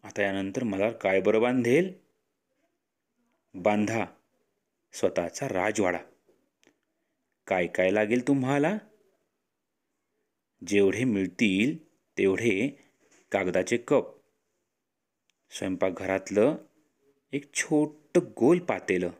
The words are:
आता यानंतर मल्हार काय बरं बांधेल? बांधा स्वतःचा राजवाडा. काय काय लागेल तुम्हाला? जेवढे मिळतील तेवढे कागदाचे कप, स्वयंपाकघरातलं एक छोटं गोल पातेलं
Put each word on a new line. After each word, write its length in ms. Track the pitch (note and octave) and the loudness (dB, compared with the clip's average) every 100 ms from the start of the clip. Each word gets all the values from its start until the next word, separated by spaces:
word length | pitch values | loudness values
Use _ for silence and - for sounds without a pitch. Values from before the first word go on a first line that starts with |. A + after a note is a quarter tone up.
आता 180 | - - | -14 -4
यानंतर 420 | G2+ G2 G2 F#2+ | -2 -2 -6 -6
मल्हार 300 | B2 F#2+ G#2 | -4 -2 -2
काय 280 | A2+ G2 F#2+ | -2 0 2
बरं 200 | F#2+ G#2+ | 2 2
बांधेल? 520 | A#2+ B2+ A#2 C3+ F#3 F3+ _ _ _ _ _ _ _ _ _ _ _ _ _ _ _ | 2 0 2 2 0 -6 _ _ _ _ _ _ _ _ _ _ _ _ _ _ _
बांधा 520 | F#2 F#2 G#2 G#2 A2+ F#2+ - _ _ _ _ _ _ _ | -4 0 0 0 -2 -6 -10 _ _ _ _ _ _ _
स्वतःचा 540 | - F#2+ F2+ E2+ - C#3 | -4 -2 -2 -6 -6 -6
राजवाडा. 480 | F#2+ F#2+ A2 F#2+ F2 - _ _ _ _ _ _ _ _ _ _ _ _ _ - | -2 -2 0 0 -2 -8 _ _ _ _ _ _ _ _ _ _ _ _ _ -4
काय 200 | F#2+ F2 | -2 -2
काय 240 | - F#2 | 0 2
लागेल 360 | G#2 G#2+ B2 B2 | 2 2 0 2
तुम्हाला? 500 | C#3 B2+ C#3+ D3 G#3+ - _ _ _ _ _ _ _ _ _ _ _ _ _ _ _ _ _ E2+ | 0 2 0 0 -2 -8 _ _ _ _ _ _ _ _ _ _ _ _ _ _ _ _ _ -2
जेवढे 360 | G2+ G2 F#2+ | 2 4 2
मिळतील 920 | B2+ G#2 F#2+ - A2+ F#2+ A#2 E3+ _ _ _ - | 0 0 -2 0 0 2 0 -2 _ _ _ 0
तेवढे 520 | G2 F#2+ A#2 F#2+ C3 - _ _ _ _ _ | 0 2 0 0 -2 -6 _ _ _ _ _
कागदाचे 460 | G2 F#2 F2+ F#2 A#2 | -4 -2 -2 -2 -4
कप, 440 | - C#3 - - _ _ _ _ _ _ _ _ _ _ _ _ _ | 2 0 0 -12 _ _ _ _ _ _ _ _ _ _ _ _ _
स्वयंपाकघरातलं 1040 | - G2 F#2 F#2+ F2+ F#2+ F#2+ - G2 A#2 D#3+ - _ _ _ _ _ _ | -10 -6 -2 -2 -2 -2 -4 0 2 2 2 -8 _ _ _ _ _ _
एक 200 | C#3+ - | -10 -8
छोटं 680 | - - D3+ D3+ - _ - C#3+ - | -8 0 2 2 -4 _ 0 0 2
गोल 200 | A#2 F3 | 4 4
पातेलं 500 | E3+ G2+ - F#2 F2+ E2+ | 2 -6 0 0 0 -6